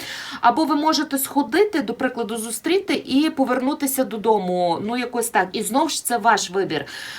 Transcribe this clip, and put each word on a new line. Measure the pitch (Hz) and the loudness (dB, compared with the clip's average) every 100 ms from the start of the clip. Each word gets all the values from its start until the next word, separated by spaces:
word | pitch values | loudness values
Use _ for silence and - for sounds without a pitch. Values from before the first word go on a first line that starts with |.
| - - - - | -12 -12 -12 0
Або | 240 240 | 2 4
ви | 294 | 2
можете | 294 311 302 302 269 | 2 2 2 0 -2
сходити, | - 285 233 311 415 330 | -2 0 2 4 2 2
до | 208 | -2
прикладу, | 226 262 233 214 226 | -2 -4 -4 -6 -6
зустріти | 226 226 320 381 381 | -6 -6 0 0 0
і | 285 - 262 311 | -2 0 2 2
повернутися | 311 247 254 254 294 277 269 | 2 0 0 0 -2 -2 0
додому, | 214 220 226 214 180 180 175 - | -2 0 2 2 2 2 2 0
ну, | 202 247 | -2 -4
якось | 247 240 220 | -2 -2 0
так. | 208 185 | 2 0
І | 233 | 0
знову | 190 254 311 | -2 0 0
ж | - | -2
це | - 233 | -2 0
ваш | 220 202 - | 4 4 2
вибір. | 190 170 151 - - - | -2 0 -2 -6 -10 -12